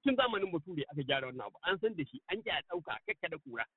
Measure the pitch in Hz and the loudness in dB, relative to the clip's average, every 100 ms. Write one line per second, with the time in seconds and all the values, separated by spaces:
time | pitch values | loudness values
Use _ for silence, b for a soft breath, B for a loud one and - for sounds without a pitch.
0 | 277 262 254 208 190 170 180 165 135 143 | 6 6 4 4 2 0 -2 -4 -4 -4
1 | 131 139 127 127 104 - 170 190 220 185 | 2 2 2 -6 -8 -4 0 2 2 0
2 | 139 - - 196 220 160 - 175 156 110 | -6 -6 -6 -4 -2 -4 -2 -6 -4 -8
3 | - 427 180 156 - 117 113 | -6 -6 -4 -6 -8 -6 -6